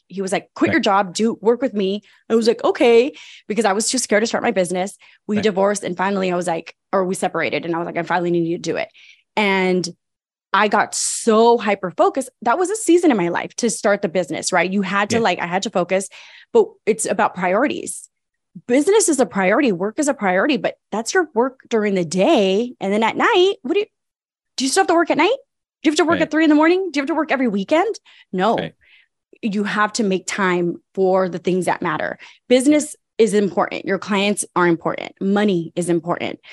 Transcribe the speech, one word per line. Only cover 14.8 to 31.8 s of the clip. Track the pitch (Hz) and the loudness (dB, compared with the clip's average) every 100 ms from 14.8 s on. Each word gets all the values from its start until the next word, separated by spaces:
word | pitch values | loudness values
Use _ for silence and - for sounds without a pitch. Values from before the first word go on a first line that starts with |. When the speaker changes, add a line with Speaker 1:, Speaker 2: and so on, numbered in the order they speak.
Speaker 1:
had | 185 202 208 | -2 -2 0
to | 226 | 0
Speaker 2:
Yeah. | |
Speaker 1:
like, | 220 180 | 0 0
I | 175 | -2
had | 180 | -4
to | 208 | -4
focus, | 190 175 190 202 - - - - | -2 0 -2 -4 -14 -20 -20 0
but | 233 - - - | 2 2 0 -2
it's | 220 | -2
about | - 196 214 | -2 -2 -2
priorities. | - 180 190 269 214 - - - _ _ _ _ 185 - | 0 -2 0 0 -4 -10 -14 -18 _ _ _ _ -14 0
Business | 247 294 427 359 | 0 4 4 2
is | 277 | 0
a | 214 | 0
priority. | 196 185 220 269 | 0 2 2 2
Work | 175 196 220 | 0 -4 -4
is | 294 | -4
a | |
priority, | - 202 180 220 247 | -2 0 0 2 0
but | 170 - - | -2 -6 -8
that's | 202 233 | -8 -2
your | 381 349 | -2 -2
work | 214 262 254 - | 0 -2 -4 -4
during | 226 208 | -2 0
the | 196 | -2
day. | 170 180 208 311 190 190 247 - | -2 0 2 4 2 0 -2 -6
And | 196 | -4
then | 208 | 0
at | 220 | 0
night, | - 339 427 370 403 | 0 2 4 2 0
what | 254 | -4
do | 359 | -4
you, | 415 _ _ _ _ _ _ - | -4 _ _ _ _ _ _ -8
do | |
you | 262 | -2
still | 330 | 0
have | 381 | 2
to | |
work | 339 339 | 2 2
at | 277 | 2
night? | 339 539 - _ _ _ | 2 0 -6 _ _ _
Do | 302 | -2
you | |
have | 302 | 0
to | |
work | 311 | 0
Speaker 2:
Right. | 339 | 0
Speaker 1:
at | 311 | 0
three | 302 | 2
in | 320 | 4
the | 302 | 4
morning? | 311 359 381 | 4 2 -2
Do | 277 | -4
you | |
have | 277 | -4
to | |
work | 311 302 | -2 -2
every | 262 254 | 0 0
weekend? | 202 196 311 415 392 _ - _ | -2 0 0 0 -4 _ -20 _
No. | 185 196 220 | -2 0 0
Speaker 2:
Right. | 82 - _ _ _ _ _ _ | -4 -12 _ _ _ _ _ _
Speaker 1:
You | 240 202 | -6 -4
have | 202 190 208 | -2 -2 -2
to | 214 | 0
make | 214 185 - | -2 -2 -4
time | - 190 180 175 - _ | -2 0 2 -2 -4 _
for | - 190 190 185 | -2 2 2 0
the | 175 | -4
things | - 180 175 | -2 -2 0
that | - | -2